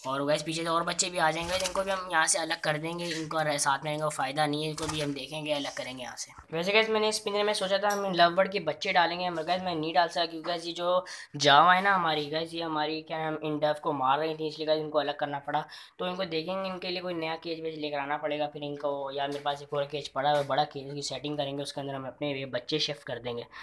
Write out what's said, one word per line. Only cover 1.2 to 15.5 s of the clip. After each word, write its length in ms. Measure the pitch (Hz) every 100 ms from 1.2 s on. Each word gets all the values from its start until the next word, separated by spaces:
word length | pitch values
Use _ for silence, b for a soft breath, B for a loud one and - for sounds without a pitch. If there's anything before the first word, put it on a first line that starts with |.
| 160
जाएंगे, 240 | 160 170
इनको 300 | 185 180 180
भी 60 | 190
हम 180 | 190 185
यहाँ 140 | 170 160
से 120 | 180
अलग 220 | 160 165
कर 180 | 160 151
देंगे, 280 | 160 175 175
इनको 340 | 160 156 160
रह-, 180 | 151 143
साथ 200 | 143 139
में 120 | 156
रहेंगे, 260 | 151 156 151
फ़ायदा 300 | 135 143 151
नहीं 180 | 147
है, 60 | 156
इनको 160 | 151 160
भी 140 | 156
हम 140 | 147
देखेंगे, 380 | 143 - 156 151
अलग 240 | 147 139 -
करेंगे 260 | 127 131
यहाँ 140 | 120 -
से। 160 | - - -
वैसे 200 | 160 175
guys 180 | 208 220
मैंने 180 | 220 214
इस 100 | 214
पिंजरे 240 | - 202
में 100 | 208
सोचा 240 | 208 185 196
था 100 | 208
हम 240 | 202 196
लव 220 | 170 175
बर्ड 180 | 175 190
के 80 | 196
बच्चे 320 | 156 147 202
डालेंगे, 380 | 180 165 175 180
मगर 120 | 165
guys 200 | 156 185
मैं 120 | 185
नहीं 200 | 165 156
डाल 140 | 170 170
सका, 180 | 175 165
क्योंकि 220 | 165 156
guys 180 | 175 170
ये 60 |
जो 320 | 170 175 180 180 B B 147
जावा 380 | 143 139 165
है 80 | 180
ना 120 | 196
हमारी, 320 | 196 165 156 147
guys 240 | 156 165
ये 80 | 165
हमारी 400 | 165 156 151 156
क्या 160 | 156 160
नाम 200 | 160 156
इन 160 | 156 151
डव 160 | 151 151
को 100 | 165
मार 260 | 147 131 143
रही 160 | 160
थी, 140 | 156 156
इसलिए 180 | 151 151
guys 140 | 156
इनको 180 | 151 151
अलग 200 | 143 143
करना 200 | 147 143
पड़ा। 260 | 143